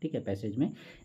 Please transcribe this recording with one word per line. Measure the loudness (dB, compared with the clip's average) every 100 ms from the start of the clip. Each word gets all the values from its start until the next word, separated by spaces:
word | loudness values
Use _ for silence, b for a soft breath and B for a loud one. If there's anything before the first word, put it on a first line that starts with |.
ठीक | -2
है, | 0
पैसेज | 0 0 0 2
में, | 2 B B B